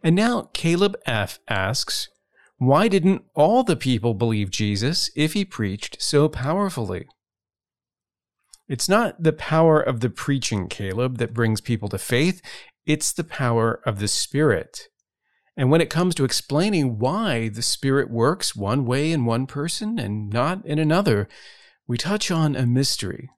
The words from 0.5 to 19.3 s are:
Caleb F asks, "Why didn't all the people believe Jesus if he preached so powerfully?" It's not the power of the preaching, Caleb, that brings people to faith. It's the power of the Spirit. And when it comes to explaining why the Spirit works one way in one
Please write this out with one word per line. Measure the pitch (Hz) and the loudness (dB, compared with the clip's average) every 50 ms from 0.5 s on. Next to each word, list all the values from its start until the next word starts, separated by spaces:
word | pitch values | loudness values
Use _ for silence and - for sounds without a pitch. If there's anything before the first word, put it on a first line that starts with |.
| _ | _
Caleb | - - 165 170 175 196 202 196 - _ - | -2 0 2 2 4 2 2 0 -2 _ -2
F | 120 110 101 - - - _ - | 0 0 -2 -2 -6 -14 _ -2
asks, | 113 98 95 95 127 - - - - - - - _ _ _ _ _ _ _ _ _ _ | 0 0 2 0 0 -2 -4 -4 -6 -6 -6 -8 _ _ _ _ _ _ _ _ _ _
"Why | 127 127 139 156 202 226 | 2 4 4 6 4 4
didn't | 196 190 160 185 196 226 - _ _ | 2 4 4 4 2 2 -4 _ _
all | - 147 165 220 254 254 | 4 4 6 6 4 4
the | - 170 | 2 0
people | - - 131 127 110 104 120 113 | 0 2 0 0 2 2 0 0
believe | 95 120 117 110 104 101 95 | 2 0 0 0 0 -2 -4
Jesus | - - 110 104 104 98 107 135 170 - - - - | -2 -2 0 0 0 0 0 -2 -2 -2 -4 -4 -2
if | 151 147 156 - | -2 -2 0 0
he | 208 196 | -2 -4
preached | 190 - - 110 98 95 104 - - - - | -4 -4 -4 -4 -4 -4 -6 -8 -12 -10 -8
so | - - - 147 147 156 | -6 0 2 4 2 2
powerfully?" | 151 - 123 139 160 196 202 196 165 - 113 95 92 87 - _ _ _ _ _ _ _ _ _ _ _ _ _ _ _ _ _ _ _ _ _ _ _ _ _ _ _ _ _ - _ _ _ | 0 -2 -4 -2 -2 -2 -2 -4 -4 -6 -6 -6 -6 -8 -8 _ _ _ _ _ _ _ _ _ _ _ _ _ _ _ _ _ _ _ _ _ _ _ _ _ _ _ _ _ -20 _ _ _
It's | 139 120 - - | -6 -4 0 2
not | 190 214 240 185 - - 165 | 2 2 2 0 -4 0 0
the | 160 156 | 0 0
power | 160 - - 156 160 165 165 156 151 | 0 -4 0 2 4 6 6 6 4
of | - - 131 117 | 4 0 -2 -2
the | 113 123 | -2 -4
preaching, | - - - - 139 135 - - 113 101 92 92 | -4 -4 -2 -2 -2 -2 0 -2 -2 -2 -2 -4
Caleb, | - - 101 95 92 107 123 131 127 113 | -6 -6 -6 -4 -2 -2 -2 -2 -2 -4
that | 117 113 113 | -4 -4 0
brings | 113 117 110 110 107 | 0 2 2 2 0
people | - - 123 110 - - | -2 -2 -4 -2 -2 -6
to | - 95 | -6 -6
faith. | - - - 123 151 185 185 - _ - - - - - _ _ _ | -4 0 2 2 2 2 0 -2 _ -18 -18 -18 -20 -20 _ _ _
It's | - 151 151 - - | -2 -2 -2 -2 -6
the | - - 165 | -4 -4 -8
power | 160 - - 139 120 117 117 113 117 113 - - | -8 -4 -2 -2 0 2 2 2 2 0 -2 -4
of | 127 113 98 | -4 -4 -2
the | 104 101 | -4 -4
Spirit. | - - - - - 139 156 147 107 82 - - - - - - _ _ _ _ _ _ _ _ _ _ _ _ _ - | -2 -4 -4 -4 0 2 2 4 2 2 -2 -8 -16 -20 -20 -20 _ _ _ _ _ _ _ _ _ _ _ _ _ 0
And | 139 127 | 2 4
when | 147 165 | 4 4
it | 165 - | 2 2
comes | - 160 175 185 165 | 0 0 0 0 2
to | 156 139 | 0 0
explaining | 127 - - - _ 139 147 180 214 208 170 143 131 117 104 | 0 -2 -4 -4 _ -2 0 0 2 2 2 0 0 -2 0
why | 117 127 165 208 226 202 143 113 113 113 | -2 -2 -2 -2 -2 -2 -2 -2 -4 -4
the | 104 113 120 | -6 -4 -4
Spirit | - - - - 139 135 139 127 - | -4 -4 -2 0 0 2 2 0 -2
works | 120 117 117 135 175 190 - - - | 0 2 2 2 2 0 -4 -6 -4
one | 107 101 98 113 139 135 | -4 -2 0 0 0 0
way | 117 123 135 147 160 | 0 0 0 0 0
in | 165 151 123 | 0 0 0
one | 117 | 0